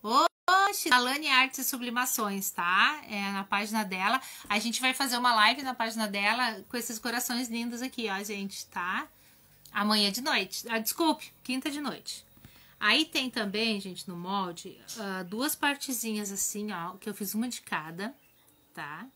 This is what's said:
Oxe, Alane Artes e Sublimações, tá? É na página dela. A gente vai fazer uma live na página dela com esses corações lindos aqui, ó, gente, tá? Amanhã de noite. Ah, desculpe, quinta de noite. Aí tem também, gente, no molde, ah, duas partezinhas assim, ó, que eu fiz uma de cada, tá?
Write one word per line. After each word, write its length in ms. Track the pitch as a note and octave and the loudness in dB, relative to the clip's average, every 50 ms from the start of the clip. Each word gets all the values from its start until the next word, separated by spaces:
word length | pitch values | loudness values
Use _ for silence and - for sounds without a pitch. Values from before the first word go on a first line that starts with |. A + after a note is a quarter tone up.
| - | -2
Oxe, 840 | G#3 A#3 C#4 D#4+ F4 _ _ _ - - - G4 G4+ G4+ - - E4+ | 4 4 6 6 4 _ _ _ 6 6 6 6 4 2 0 4 6
Alane 380 | B3+ B3+ B3 B3 C4+ D4 D#4 D4 | 6 6 6 4 0 0 2 4
Artes 300 | C4+ B3+ C4 C4 - - | 6 6 4 4 0 -4
e 40 | B3+ | -4
Sublimações, 880 | - - B3 B3 A#3+ A#3 B3 B3+ B3+ - - A3 G3+ G3 G3 F#3+ - | -4 -4 -4 -4 -2 0 0 0 0 0 0 0 0 -2 -2 -4 -4
tá? 500 | - - E3+ F3 F3 G3 A3 C4 D4+ D4+ C#4 | -4 -2 0 2 4 6 4 4 2 -2 -8
É 260 | - G#3+ G3+ G3+ G3 | -8 -6 -4 -2 -2
na 140 | G3 G3 G3 | -2 -4 -2
página 400 | - - G3+ G#3+ G#3 A3 A3 G#3+ | 0 0 0 0 0 -2 -2 -2
dela. 360 | F#3+ F#3+ F#3 F#3 G#3 A#3+ C4 - - - - - - | -2 -2 0 2 2 2 2 0 -4 -16 -16 -4 -2
A 100 | G#3 G#3+ | 0 0
gente 220 | G#3+ A#3+ A3 - | 0 0 -2 2
vai 120 | B3+ C4 B3+ | 2 2 2
fazer 240 | - C#4 B3+ B3 | 2 0 0 0
uma 160 | A#3+ B3 B3 A#3+ | 2 4 4 6
live 280 | A3 G#3 A3 B3+ C#4 | 8 8 6 6 4
na 120 | C#4 C4 B3 | -2 -6 -4
página 360 | - A3+ A3+ A3+ A3+ A3 G#3 | -2 -4 -4 0 -2 -2 0
dela 520 | G3 G3+ G3+ G#3 A3+ B3 B3+ A#3 A3 G3 G3+ | 0 2 2 2 4 4 2 0 -2 -4 -10
com 80 | - - | -6 -4
esses 240 | A#3+ A#3 - A#3+ A3 | -4 -4 -4 -8 -4
corações 480 | - B3 A3+ B3 B3+ - B3 A#3+ B3+ | -4 -2 -2 -2 -2 -2 -2 -2 -2
lindos 340 | A3+ A3+ A#3 A#3 A#3+ A#3+ A3+ | -4 -4 -4 -4 -4 -4 -6
aqui, 280 | B3 C4 - - A3+ G#3 | -6 -6 -6 -4 -4 -2
ó, 120 | F#3+ F#3+ | -2 -4
gente, 440 | G3+ G3+ G#3+ G3+ G3 G3 - - - | -4 -6 -6 -6 -6 -6 -8 -10 -14
tá? 420 | _ - F#3+ F3 E3+ - - D4+ - _ _ _ - - _ _ _ _ _ _ - | _ -8 -6 -4 -2 -2 -4 -4 -6 _ _ _ -20 -20 _ _ _ _ _ _ -6
Amanhã 400 | - G#3 G#3 G#3+ G#3+ G#3+ G#3 G3+ | -2 0 2 4 4 4 4 2
de 80 | F#3+ B3 | 2 0
noite. 480 | B3+ D#4 C#4 A3 G3 F#3+ - - - | -2 0 0 0 0 -2 -6 -10 -6
Ah, 100 | A#3 A3+ | -4 -4
desculpe, 560 | A3 A3 - - - E4+ D#4+ D4 D4+ - - - _ | -2 -2 -2 0 2 2 2 2 2 -4 -18 -20 _
quinta 300 | _ - B3 C4 - D#4 | _ -4 -4 -2 -2 -4
de 80 | C#4 D4+ | -4 -4
noite. 460 | D4 B3 E3+ - - - - - - _ _ - _ - - - - - - | -4 -6 -6 -8 -10 -12 -12 -12 -14 _ _ -20 _ -20 -20 -20 -20 -20 -10
Aí 280 | _ - G#3 A3+ C#4+ D#4+ | _ 2 4 4 4 2
tem 240 | D#4 - D4+ C4 B3+ | 0 0 -2 -2 -2
também, 500 | - B3 G#3+ G3+ F#3+ G#3 A3+ A3+ G#3+ G3 | -2 -2 -4 -2 -2 0 0 0 0 -2
gente, 260 | F#3+ F#3+ F3+ - - - | -4 -8 -10 -10 -12 -10
no 80 | F3+ | -10
molde, 600 | E3+ F3 F3+ G3 G3+ F#3+ F3 E3+ - - F#3+ - - - - - A#3 | -8 -6 -2 -2 -2 -2 -4 -6 -10 -12 -16 -16 -18 -16 -14 -12 -8
ah, 240 | G#3 G3 F#3+ F#3 F#3 | -6 -6 -6 -6 -6
duas 320 | F3 G3+ A3 C4 D4+ - | -6 -4 -2 -2 -2 -2
partezinhas 760 | - D#4+ C#4+ C#4+ C#4 - - C4 A3 A#3 A3+ G#3+ G#3 G#3 G3 G3 | 0 0 0 0 0 -4 -6 -6 -4 -2 -2 -2 -4 -4 -4 -4
assim, 400 | G3 - - - G#3 G#3 G#3+ G3+ | -4 -4 -4 -4 -4 -6 -6 -6
ó, 240 | F3 E3 F3 F#3+ | -6 -6 -8 -10
que 100 | - - | -10 -10
eu 60 | G#3+ G3 | -10 -6
fiz 200 | - G#3+ F#3+ - | -6 -6 -4 -2
uma 140 | G#3+ A#3+ | -2 -4
de 140 | B3+ A#3 - | -4 -6 -10
cada, 520 | - - G#3 E3 D#3 D#3 E3 E3+ G3 A#3 D4 _ _ _ _ _ _ - _ _ _ _ _ | -8 -6 -6 -4 -4 -6 -8 -8 -8 -8 -8 _ _ _ _ _ _ -20 _ _ _ _ _
tá? 340 | - D#3 C#3+ D3+ E3 G#3 C4+ _ | -12 -10 -10 -10 -10 -12 -12 _